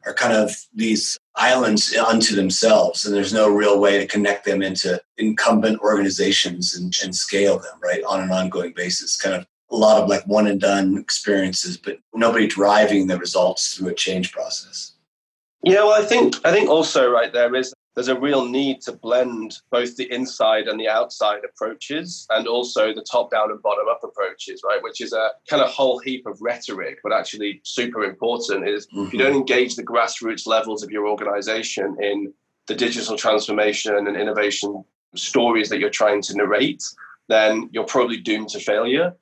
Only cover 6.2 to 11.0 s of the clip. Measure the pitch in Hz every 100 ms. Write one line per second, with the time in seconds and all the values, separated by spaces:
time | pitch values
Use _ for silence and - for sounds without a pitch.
6.2 | 95 - 90 87 90 87 90 90 95 92
7.2 | - 98 98 92 - - 90 90 - 95
8.2 | 92 92 92 - 87 87 90 - - -
9.2 | 98 90 - _ _ 120 107 107 95 98
10.2 | 98 104 107 98 101 98 95 98